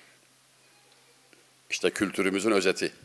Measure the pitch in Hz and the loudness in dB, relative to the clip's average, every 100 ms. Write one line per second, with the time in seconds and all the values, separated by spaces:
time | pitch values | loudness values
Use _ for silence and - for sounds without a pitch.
0 | - - _ _ _ _ _ _ - - | -20 -20 _ _ _ _ _ _ -20 -20
1 | - _ _ - _ _ - - 90 - | -20 _ _ -20 _ _ -10 -4 -2 0
2 | 98 - 95 95 110 101 92 85 78 - | -2 0 0 0 2 2 2 0 -2 -6